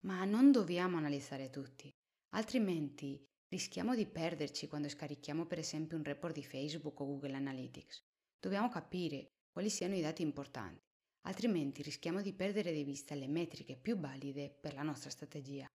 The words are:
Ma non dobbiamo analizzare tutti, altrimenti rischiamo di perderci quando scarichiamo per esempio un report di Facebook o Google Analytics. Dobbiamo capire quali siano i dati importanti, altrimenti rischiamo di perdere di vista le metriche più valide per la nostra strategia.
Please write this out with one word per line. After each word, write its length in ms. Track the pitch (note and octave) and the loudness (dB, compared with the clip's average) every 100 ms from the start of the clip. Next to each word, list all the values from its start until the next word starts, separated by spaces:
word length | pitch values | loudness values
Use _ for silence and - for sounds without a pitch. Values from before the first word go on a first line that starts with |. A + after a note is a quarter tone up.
Ma 220 | F#3+ F#3 F#3+ | -2 0 2
non 260 | G#3+ C#4 | 10 12
dobbiamo 460 | B3+ F3 F3 F#3 E3+ | 12 6 2 4 4
analizzare 500 | D3+ C#3+ C3+ C3+ C3+ | 2 0 -2 -6 -6
tutti, 420 | C3+ B2+ - C#3+ _ _ _ _ | -8 -8 -12 -20 _ _ _ _
altrimenti 920 | G#3 A3 B3 G3+ E3 D3 - C#3 C#3 - _ _ | -4 2 2 4 2 0 -4 -8 -8 -12 _ _
rischiamo 460 | F#3 - - G#3 | -6 -4 -2 0
di 100 | B3 | 2
perderci 640 | G3 E3 E3 E3 C#3+ - - | 0 0 -2 0 -4 -4 -6
quando 240 | D3 D3 | -4 -4
scarichiamo 560 | - D3 C#3+ - D3+ E3 | -4 -8 -8 -4 -4 -2
per 120 | F3 | -2
esempio 380 | D#3+ D#3 D#3 E3 | -2 -2 -2 -2
un 60 | |
report 320 | D3 C#3+ E3+ | -2 -4 -4
di 100 | D3+ | -6
Facebook 560 | C#3+ C3+ D3 E3+ D#3 - | -6 -4 -4 -4 -6 -6
o 60 | C#3 | -4
Google 260 | C#3 C#3 | -4 -4
Analytics. 680 | C3+ C#3 C3 B2 - - - _ _ _ _ | -2 -2 -4 -8 -10 -16 -18 _ _ _ _
Dobbiamo 300 | F#3+ G3 A#3 | -2 2 2
capire 600 | F#3+ - F3+ E3 C#3 - _ _ | 0 -4 -2 -2 -2 -8 _ _
quali 200 | - G#3 | -2 0
siano 240 | G#3 F3+ | 0 0
i 80 | F#3+ | 2
dati 180 | D#3 D#3+ | 0 0
importanti, 580 | D#3+ C#3+ C#3 C3 F#2+ - _ _ _ _ | 0 0 -6 -6 -8 -10 _ _ _ _
altrimenti 580 | - F#3 A3+ F3+ C#3 C#3 | -6 0 4 4 2 -2
rischiamo 400 | D3 - E3+ F3+ | -8 -4 -2 0
di 140 | G3+ | -2
perdere 400 | F#3+ F#3+ G#3 F3 | 0 0 2 2
di 100 | D#3 | 0
vista 300 | C#3+ C#3 - | 0 -4 -6
le 140 | C#3+ C3+ | -6 0
metriche 500 | D#3 E3 - - B2+ | 0 0 -4 -10 -6
più 180 | - G#3+ | -2 0
valide 540 | D3 C3+ C#3 C#3 C#3+ | -2 -4 -6 -4 -8
per 240 | - D#3 | -8 -8
la 80 | C#3 | -2
nostra 260 | D3+ D3 - | -2 -2 -8
strategia. 580 | - D3 D#3 C3+ C#3 C3+ | -10 -10 -10 -8 -8 -10